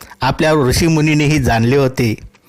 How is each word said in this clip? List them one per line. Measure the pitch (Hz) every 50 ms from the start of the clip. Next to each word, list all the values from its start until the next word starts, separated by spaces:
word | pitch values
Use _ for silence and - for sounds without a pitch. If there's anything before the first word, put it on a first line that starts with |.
| - - - -
आपल्या | - 131 139 - 160 156
ऋषीमुनींनीही | 156 156 135 123 127 - 180 165 160 156 151 156 151 151 151 143 151 151
जाणले | 127 117 113 113 113 117 135
होते, | 143 139 127 127 - 127 113 110 - - - - _ _